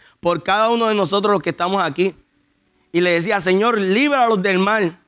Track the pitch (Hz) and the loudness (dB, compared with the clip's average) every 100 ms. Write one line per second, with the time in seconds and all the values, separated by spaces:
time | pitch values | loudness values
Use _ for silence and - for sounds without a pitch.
0 | - _ 170 170 180 202 220 233 226 208 | -18 _ -4 -2 -2 0 2 0 0 0
1 | 175 196 202 202 170 156 175 196 165 139 | 0 0 0 0 -2 -4 -2 -2 -2 -2
2 | 185 170 _ _ _ _ _ _ _ 170 | -4 -4 _ _ _ _ _ _ _ -2
3 | 180 170 175 202 170 185 226 226 190 202 | 0 0 0 -2 0 0 2 0 0 2
4 | 294 277 233 214 196 185 196 220 180 165 | 2 2 2 2 0 0 0 0 -2 -6